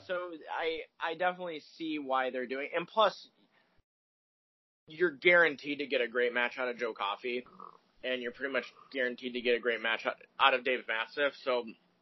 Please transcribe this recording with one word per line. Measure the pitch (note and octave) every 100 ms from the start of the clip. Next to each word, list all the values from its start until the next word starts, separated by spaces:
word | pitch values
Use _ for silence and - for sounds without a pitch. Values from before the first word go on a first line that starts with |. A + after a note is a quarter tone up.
| -
So | F3+ F3+ D#3+ - B2+
I, | D#3+ D#3+ - -
I | E3 E3
definitely | F3+ F3+ F3+ D#3 - -
see | D#3+ D3+
why | C#3 C3 C3
they're | B2+ B2
doing, | C3 C#3+ E3+
and | E3+
plus, | - G#3 - - _ _ _ _ _ _ _ _ _ _ _ _ _ _ _ -
you're | D#3 F3
guaranteed | C#3 F3 F3 E3 C#3 D3 C#3+
to | C#3
get | C3
a | A#2+
great | A#2+ B2
match | A#2 A#2+ C3+
out | B2+
of | A#2
Joe | A#2+
Coffey, | G#2+ G2+ G2+ B2+ B2 B2 - G1+ - _ _
and | B2+ B2+
you're | A#2+
pretty | B2 C3+
much | C3 A#2+ - -
guaranteed | C3+ B2 B2 B2+
to | B2
get | A#2 A#2+
a |
great | A#2 A2+
match | A2+ A2 B2+
out, | - - -
out | C3+
of | C3 B2
Dave | B2 G#2+
Mastiff, | A2+ A2+ - C#3+ - -
so, | B2 A2+ G2 _ _